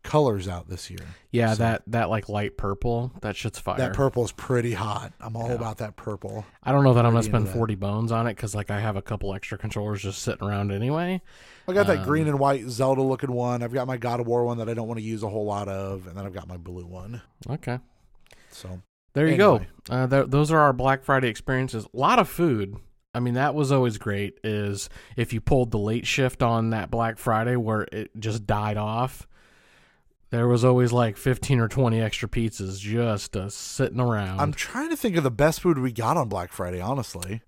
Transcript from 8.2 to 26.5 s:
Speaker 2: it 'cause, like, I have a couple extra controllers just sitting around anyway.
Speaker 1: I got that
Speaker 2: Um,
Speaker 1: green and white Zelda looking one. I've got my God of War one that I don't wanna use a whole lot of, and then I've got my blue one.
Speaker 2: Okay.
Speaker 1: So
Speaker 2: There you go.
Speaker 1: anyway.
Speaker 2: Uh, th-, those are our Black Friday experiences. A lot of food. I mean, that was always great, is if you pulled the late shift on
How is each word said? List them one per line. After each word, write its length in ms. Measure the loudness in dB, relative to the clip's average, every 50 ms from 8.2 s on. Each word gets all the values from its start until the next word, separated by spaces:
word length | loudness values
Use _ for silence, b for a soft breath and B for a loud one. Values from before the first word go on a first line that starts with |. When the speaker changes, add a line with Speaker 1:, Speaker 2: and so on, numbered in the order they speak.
| 0
Speaker 2:
it 60 | -2 -4
'cause, 200 | -4 -8 -6 -4
like, 160 | -6 -4 -4
I 80 | -4 -2
have 140 | -2 -2 -4
a 40 | -4
couple 320 | -6 -6 -6 -6 -4 -6 -6
extra 240 | -8 -8 -10 -10 -8
controllers 420 | -8 -6 -6 -6 -4 -4 -6 -4
just 200 | -6 -8 -8 -6 -6
sitting 220 | -6 -4 -4 -4
around 260 | -4 -2 -2 -2 -2
anyway. 500 | -2 -2 -2 -2 0 -2 -2 -2 -4 -4 B B B B B B B B B
Speaker 1:
I 60 | 0 2
got 120 | 4 4
that 120 | 4 2 2
Speaker 2:
Um, 40 | 2
Speaker 1:
green 220 | 0 0 2 2
and 120 | 0 2 2
white 280 | 4 2 2 0 -2
Zelda 360 | -8 -2 0 2 2 4 2 2
looking 280 | 0 0 -2 -2 -4
one. 300 | -2 -2 -2 -2 -2 -2 -4
I've 100 | -4 -4
got 140 | -4 -4
my 80 | -4 -6
God 220 | -4 -4 -2 -2 -2
of 80 | 0
War 160 | 0 2 2 2
one 140 | 0 -2
that 100 | -4 -4
I 60 | -4 -4
don't 140 | -4 -4
wanna 140 | -6 -6 -6
use 200 | -6 -6 -6 -4 -4
a 60 | -4
whole 160 | -4 -4 -2
lot 240 | -2 -2 -4 -4 -4
of, 380 | -6 -6 -6 -6 -8 -8 -10
and 100 | -12 -12
then 80 | -10 -10
I've 80 | -10 -10
got 140 | -12 -12
my 100 | -12 -14
blue 280 | -14 -12 -12 -12 -12 -14
one. 360 | -14 -14 -14 -12 -12 -14 -14 -16 _ _ _ -8
Speaker 2:
Okay. 320 | -8 -8 -6 -6 -6 -8 -8 -8 _ _ _ _ _ _ -20 -20 _ b b b b
Speaker 1:
So 320 | -20 -18 -14 -14 -14 -14 -16 _ _ _ _ _ _
Speaker 2:
There 140 | 2 4
you 100 | 4 6
go. 180 | 8 8 8 8
Speaker 1:
anyway. 100 | 6 2 -6 -12 -18 _ -4
Speaker 2:
Uh, 180 | 0 0 2
th-, 180 | 4 4 4 4 4
those 220 | 4 4 4 6
are 80 | 6 6
our 140 | 8 6 6
Black 300 | 4 4 2 2 2 2
Friday 240 | 2 2 4 4
experiences. 580 | 2 -2 -2 -4 -2 0 0 0 -2 -4 -8 -8 -6 -4
A 40 |
lot 200 | 2 4 6 6
of 100 | 6 4
food. 480 | 2 0 0 2 2 4 2 0 -4 -8 -14 -18 -20 _ _ _ _ -4
I 60 | -2
mean, 140 | 0 0 2
that 180 | 2 0 0 2
was 180 | 0 2 4
always 260 | 4 4 4 2 0 -2
great, 400 | -4 -4 -2 -2 -2 -4 -6 _ -4
is 460 | -2 -2 -2 -2 -2 -4 -6 -8 B B B B B B
if 140 | -4 -4 -2 -2
you 80 | -4
pulled 280 | 2 4 4 4 4 2
the 80 | 0
late 300 | -2 0 0 -2 -2 -2
shift 340 | -2 0 2 2 0 2 0
on 300 | 0 2